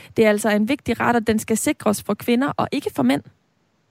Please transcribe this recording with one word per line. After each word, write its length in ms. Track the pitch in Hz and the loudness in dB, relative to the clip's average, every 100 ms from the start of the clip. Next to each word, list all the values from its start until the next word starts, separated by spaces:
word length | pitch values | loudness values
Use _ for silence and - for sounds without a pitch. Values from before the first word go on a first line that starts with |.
| - - | -4 2
det 80 | 220 | 4
altså 240 | 208 220 | 4 2
er 60 | 208 | 2
en 140 | 220 | 0
vigtig 300 | 285 - 226 | -2 -4 -2
ret, 160 | 233 240 | 0 0
at 120 | 226 | 0
den 120 | 214 | -2
skal 180 | - 220 | -2 -2
sikres 460 | 294 302 - 202 | 0 -2 -2 -2
for 100 | - | -4
kvinder 380 | 202 - 240 285 - | -4 -2 0 0 -2
og 100 | - | -4
ikke 180 | 269 427 - | -4 -4 -2
for 80 | |
mænd? 200 | 247 277 - _ _ _ _ _ _ | 0 0 -4 _ _ _ _ _ _